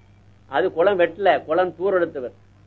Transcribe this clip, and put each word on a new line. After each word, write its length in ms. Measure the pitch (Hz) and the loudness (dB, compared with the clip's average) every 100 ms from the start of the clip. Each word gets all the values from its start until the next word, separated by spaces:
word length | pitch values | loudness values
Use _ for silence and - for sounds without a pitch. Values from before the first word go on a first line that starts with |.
| _ _ _ _ _ | _ _ _ _ _
அது 240 | 135 185 | -2 -2
குளம் 260 | 160 185 196 | 0 0 2
வெட்டல, 440 | 170 165 190 143 | 0 2 0 0
குளம் 320 | - 165 185 170 | 0 0 0 -2
தூர் 180 | 190 | -2
எடுத்தவர். 380 | 190 165 156 123 - - _ | 0 0 -4 -12 -14 -20 _